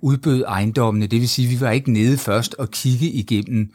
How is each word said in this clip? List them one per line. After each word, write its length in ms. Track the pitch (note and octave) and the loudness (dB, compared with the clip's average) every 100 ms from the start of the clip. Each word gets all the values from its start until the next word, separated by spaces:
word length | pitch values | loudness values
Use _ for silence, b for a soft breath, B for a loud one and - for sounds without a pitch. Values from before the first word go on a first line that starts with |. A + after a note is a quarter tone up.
udbød 440 | C3 C#3 - B2+ B2+ | 0 2 2 0 0
ejendommene. 580 | F#2+ G#2 A2 A#2 G#2+ G#2 | 0 0 2 2 2 0
Det 140 | A#2 | 0
vil 80 | A#2+ | 0
sige, 200 | - A#2+ | 0 0
vi 120 | B2 | 0
var 100 | B2+ | 0
ikke 220 | A#2+ C#3 | 0 2
nede 260 | G#2+ A#2 C#3 | 2 2 2
først 360 | - G#2 A2+ | 0 -2 -2
og 160 | - A#2+ | -6 -8
kigge 360 | - C3+ B2 D#3+ | -4 0 0 0
igennem, 600 | - G2+ G#2+ - A#2 G#2+ | -4 -2 -2 -2 -2 -4